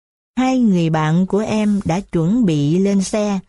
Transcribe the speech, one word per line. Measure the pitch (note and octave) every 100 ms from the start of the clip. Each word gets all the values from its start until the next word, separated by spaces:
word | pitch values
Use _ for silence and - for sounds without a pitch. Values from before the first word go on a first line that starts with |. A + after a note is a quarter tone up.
| _ _ _ -
hai | B3+ C4
người | A#3 F3+ E3
bạn | D#3+ D#3 E3+ F#3
của | G3
em | A3 G#3+ G#3+ G3+
đã | F#3 E3+
chuẩn | G3 F3 D#3+ A#3
bị | G#3+ D3+ C#3+ F3
lên | G3 G3
xe. | F#3+ A3 G#3 G3